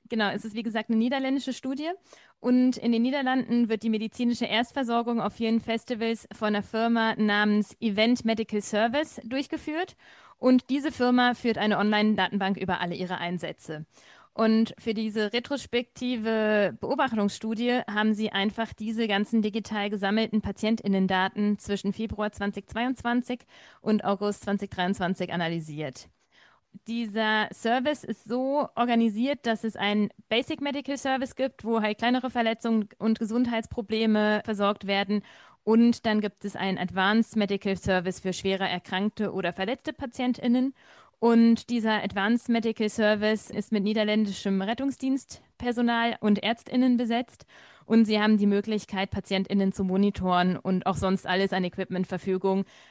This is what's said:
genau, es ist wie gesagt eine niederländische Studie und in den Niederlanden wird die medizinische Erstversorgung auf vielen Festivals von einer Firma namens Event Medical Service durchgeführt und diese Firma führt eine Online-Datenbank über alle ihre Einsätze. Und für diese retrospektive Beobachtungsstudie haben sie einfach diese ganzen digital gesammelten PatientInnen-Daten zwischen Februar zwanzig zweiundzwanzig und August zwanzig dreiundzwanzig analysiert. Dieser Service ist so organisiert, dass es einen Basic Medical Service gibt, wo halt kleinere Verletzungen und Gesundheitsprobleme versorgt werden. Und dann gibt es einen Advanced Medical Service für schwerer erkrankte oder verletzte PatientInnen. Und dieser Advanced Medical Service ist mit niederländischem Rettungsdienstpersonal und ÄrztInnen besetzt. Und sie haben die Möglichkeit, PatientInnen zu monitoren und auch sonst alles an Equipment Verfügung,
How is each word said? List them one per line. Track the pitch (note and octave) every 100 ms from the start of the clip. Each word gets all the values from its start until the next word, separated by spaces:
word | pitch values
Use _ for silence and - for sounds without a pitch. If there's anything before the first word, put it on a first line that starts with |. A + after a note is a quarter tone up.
| -
genau, | A3+ G#3
es | G#3 A3+
ist | G#3
wie |
gesagt | A3+ G#3+ A3
eine | A3
niederländische | A#3 C4+ C4 C4+ C4
Studie | B3 C4 C4+ D#4 F#4+ _ - - _
und | - B3+ B3+ B3
in | A#3
den | A3+
Niederlanden | B3 C#4 B3+ C4 - A#3+ A#3
wird | A3
die | A3+
medizinische | A3 A3 - A#3+ A#3+ A#3+
Erstversorgung | G#3+ B3 D4 A#3+ A#3 A#3 A#3
auf | F#3+
vielen | - A3+ A3+
Festivals | A3+ A3+ - A#3 A3+ A3+ -
von | - G#3+
einer | G#3
Firma | G3+ A3 A#3 A#3 A3+ G#3+
namens | G#3+ G#3 G#3+ G#3 G3+ -
Event | A3+ G3+ A3+ B3
Medical | A3 A3 A3 G#3+
Service | - G#3 A#3 C4+ D#4 - A3+
durchgeführt | C4 C#4 D4+ - D#4 F4+ - - - - -
und | B3+ B3+ -
diese | C#4 D4
Firma | - B3 B3 B3
führt | A#3+ A#3 A3
eine | G#3+ G3+
Online-Datenbank | G#3 G#3 G#3+ G3+ F#3 G3+ F#3+ G3
über | F#3 F3+
alle | F3 E3+
ihre | F3+ F#3
Einsätze. | F3 F3+ D#3+ - - D#3 D#3 _ - - -
Und | - A3 A3 A3+ -
für | A#3
diese | A3 A3 G#3+ G#3
retrospektive | A#3 - C#4 - A#3+ B3 - B3 B3 A3 A3 G#3+ G#3+ F#3+ -
Beobachtungsstudie | - C#4 C4 A3 G3+ - A3 A3 A#3+ B3 -
haben | G#3 A3
sie | G#3 A3
einfach | G3 G3 G#3+ A3
diese | - G#3+ A3+ A3+
ganzen | G3+ G#3 A3+
digital | G#3 G#3+ - A3 G3+
gesammelten | G3+ G3 G#3+ A3 A3
PatientInnen-Daten | G3+ F#3+ G#3+ A3+ G3+ G3 F#3+ F#3 F#3+ - G#3 G3+
zwischen | - G3+ G3
Februar | G3+ A3 G#3 G#3
zwanzig | - G3+ G3 -
zweiundzwanzig | A3 B3 B3+ A#3+ A#3+ A#3+ B3 _ - - -
und | - G#3+ -
August | G3+ G#3 G3+
zwanzig | - G3+ G3
dreiundzwanzig | - F3+ G3 F3+ F#3+ F3+
analysiert. | E3+ E3+ E3+ D#3 D3+ D3 - - _ _ _ _ _ _ - -
Dieser | A#3 A3+ G#3 G#3+ G#3+ -
Service | - A3+ B3 C4+ D4+ -
ist | A3 -
so | B3 C4 C#4+ - -
organisiert, | A#3+ A#3 A3+ G#3 C4 C#4+ A#3+
dass | A3 A3+
es | -
einen | G3+ G#3 G#3 - -
Basic | A3+ C4+ D#4
Medical | C#4+ C#4 C4+ C#4+
Service | C4+ C4 C4 -
gibt, | C4 - G#3+
wo | A3+
halt | G#3+ G#3+
kleinere | A#3 B3+ B3+
Verletzungen | A#3+ A3+ A3+ A#3 A3+ G#3 -
und | A3 A3
Gesundheitsprobleme | A3 A#3 B3 A3+ - - G3 A3 A3 G#3+ G#3+ G#3+ -
versorgt | G3+ G3+ G#3 F#3+
werden. | G3 G3 G#3 - - - _
Und | - A3+ A#3 A3+ A3+
dann | G#3+
gibt | G#3 - G3+
es | -
einen | F#3+ F#3+
Advanced | F3+ F#3 F#3+ A3 A3+ A3
Medical | G3+ G3 G3+ F#3+
Service | - F#3 F3+ F3+
für | F#3+
schwerer | F3+ G3 F#3+ G3
erkrankte | F3+ - F#3 G#3 - G#3
oder | F#3+ F3+
verletzte | F3+ F#3+ C4+ D4+
PatientInnen. | - C4 - B3+ A#3+ B3 B3 C4 - - - - -
Und | A3+ A#3 A#3 A#3 -
dieser | A#3+ A3 G#3+
Advanced | G3+ G3+ G3+ A#3+ -
Medical | A#3 A3+ A3+ G#3+
Service | - G#3 G#3+ G#3+ A3 -
ist | - -
mit | G#3+
niederländischem | G3+ A3 G#3+ G#3+ G#3 F#3+ G3+ G3
Rettungsdienstpersonal | F#3+ A#3 C#4 B3+ C4 C4 - - _ - A#3+ A#3 A#3+ A#3 A#3 -
und | G#3+ G#3
ÄrztInnen | G#3 - - B3+ B3+ B3
besetzt. | A#3 A#3 - - - - - -
Und | - A3+ G#3+
sie | G#3+
haben | G#3+ G#3+
die | G3+
Möglichkeit, | G3+ G#3 G#3+ - G3 G3
PatientInnen | G3+ - F#3+ F#3+ G3+ F#3+
zu | -
monitoren | F#3+ F#3+ G3+ - F#3 F3+ F3+ F3+
und | - F#3 -
auch | F3
sonst | F#3+ F#3+ -
alles | F#3 G3
an | F#3+ F3+
Equipment | - F#3 F#3 F#3
Verfügung, | F3+ G3 F#3+ F#3+ F#3+ F#3+ - -